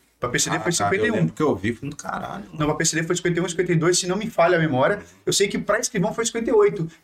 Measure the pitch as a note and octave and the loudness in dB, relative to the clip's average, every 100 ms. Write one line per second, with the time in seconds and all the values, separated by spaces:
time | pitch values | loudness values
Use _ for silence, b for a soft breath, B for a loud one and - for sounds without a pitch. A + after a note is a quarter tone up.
0 | _ _ B2 C#3+ D3 D#3 E3+ E3+ G3+ F#3+ | _ _ -4 -2 -2 -2 -2 0 0 0
1 | A3+ G#3 D#3+ - D#3 G#2+ G2+ A#2 C#3+ C#3+ | 0 0 0 0 -2 0 -2 -4 -8 -10
2 | - F#2+ - - G#3 D#3 D3+ D3+ E3 D#3 | -10 -8 -8 -10 -12 -4 -2 0 -2 -2
3 | E3 F3 F3 E3+ F#3 - F3+ E3+ D#3+ F3+ | -2 -2 0 0 -2 -2 2 2 4 2
4 | F3+ F#3+ A3 - E3+ F3 D#3 B2+ D3 G3+ | 0 -2 -2 2 4 4 2 2 2 0
5 | B B - - G3 - - G#3 B3 G#3 | B B -2 0 0 0 -2 -2 0 -2
6 | G3+ A3+ A3+ A#3 A3+ A3+ G#3 - D#3+ B | -2 0 -4 -2 2 4 4 2 -6 B